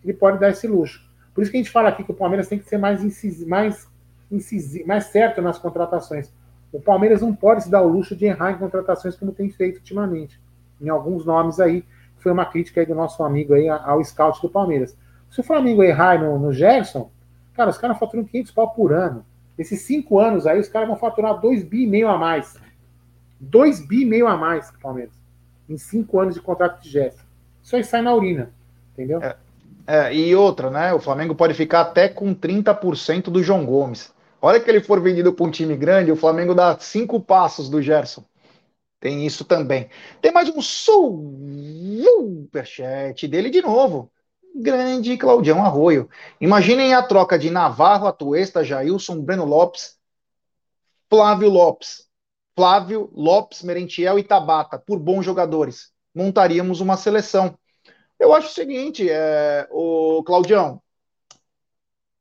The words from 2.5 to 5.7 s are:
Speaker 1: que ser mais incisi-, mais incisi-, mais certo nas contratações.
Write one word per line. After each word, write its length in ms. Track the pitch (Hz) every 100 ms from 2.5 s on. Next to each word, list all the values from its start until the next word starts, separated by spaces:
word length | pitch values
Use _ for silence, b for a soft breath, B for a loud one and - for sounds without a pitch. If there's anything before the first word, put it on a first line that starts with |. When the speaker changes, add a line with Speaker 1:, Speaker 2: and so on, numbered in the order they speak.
| 208
Speaker 1:
que 80 | -
ser 100 | 208
mais 260 | 196 202
incisi-, 420 | 208 202 208 165 165
mais 420 | 185 214 202 _ _ _ _ -
incisi-, 520 | 202 - 202 143 165 160
mais 200 | 208 208
certo 360 | 202 226 226
nas 160 | 175 -
contratações. 720 | 175